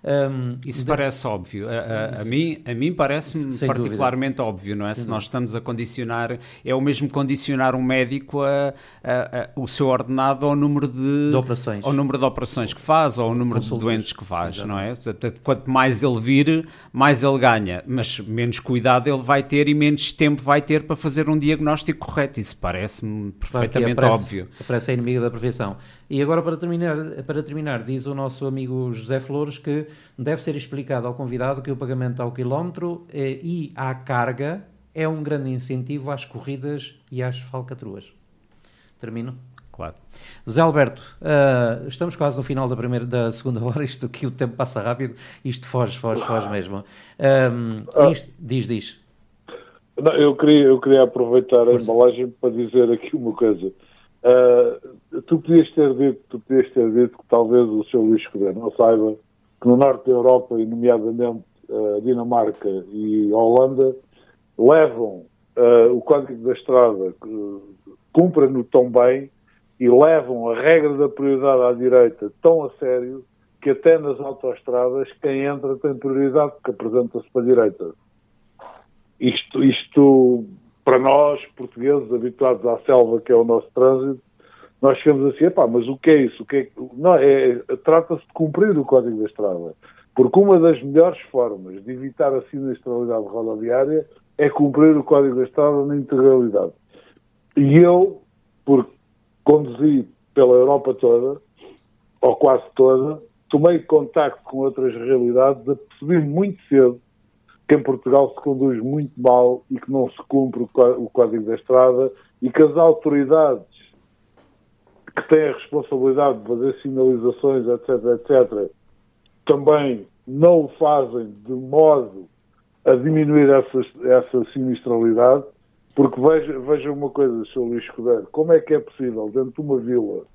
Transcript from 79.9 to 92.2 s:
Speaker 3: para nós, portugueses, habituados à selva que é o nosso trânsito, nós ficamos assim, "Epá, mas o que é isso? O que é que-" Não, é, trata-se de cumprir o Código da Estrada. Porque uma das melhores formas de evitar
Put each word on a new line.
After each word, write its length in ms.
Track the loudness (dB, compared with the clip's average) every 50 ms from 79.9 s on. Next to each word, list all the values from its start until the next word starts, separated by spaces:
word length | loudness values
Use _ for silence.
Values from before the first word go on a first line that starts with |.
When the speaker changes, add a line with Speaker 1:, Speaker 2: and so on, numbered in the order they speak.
| 2 4 6 6 6 6 6 4 2 0 -4 -10 -16 -20 _ _ _ _ _
Speaker 3:
para 160 | 2 2 4
nós, 400 | 4 4 4 4 4 2 0 -4 -8 -16 _
portugueses, 560 | _ -18 -16 _ -4 0 0 0 0 0 -4 -6
habituados 520 | -4 -4 -6 -4 _ 0 0 0 0 -2
à 120 | -4 -4 -4 -2
selva 360 | 2 4 4 4 4 2 -4
que 100 | 0 2
é 40 | 4
o 80 | 4 4
nosso 240 | 4 2 0 0 -4 _
trânsito, 480 | 2 4 4 4 2 -2 -4 -6 -8 _ _ _ _ _ _ _ _ -20 _ _ _
nós 160 | 2 2 2 4
ficamos 340 | 2 2 2 4 2 0 0
assim, 120 | 2 0
"Epá, 200 | 2 2 2 0 2
mas 200 | 2 -2 -2 -2
o 100 | -8 -2
que 120 | 4 4
é 120 | 6 6 4
isso? 200 | 0 -2 -10 -12
O 20 |
que 100 | _ -4 -4
é 60 | -4
que-" 60 | -4 _ -16 -18 -16 -14
Não, 220 | -2 2 4 4
é, 400 | 6 6 4 4 4 4 2 0 -2 -4 -8 -10 -4 _
trata-se 380 | 2 2 2 2 0 -8 -10
de 120 | _ _ _
cumprir 440 | -4 -4 -4 0 0 0 2 2 0
o 80 | 0
Código 320 | 2 2 2 2 2 -4 -6
da 60 | -6
Estrada. 480 | -8 _ -6 -6 -4 -4 -6 -8 -12 -16 _ _ -20 _ _ _ _ _
Porque 240 | 2 2 4 4 4
uma 200 | 6 6 6 6
das 220 | 6 4 2 2 -4
melhores 360 | 0 4 4 4 4 2 -6 -16 _
formas 520 | -2 -2 -2 -2 -2 -10 -14 -16 -18 -16 -14
de 80 | -14
evitar 420 | -12 -12 -12 -14 -4 _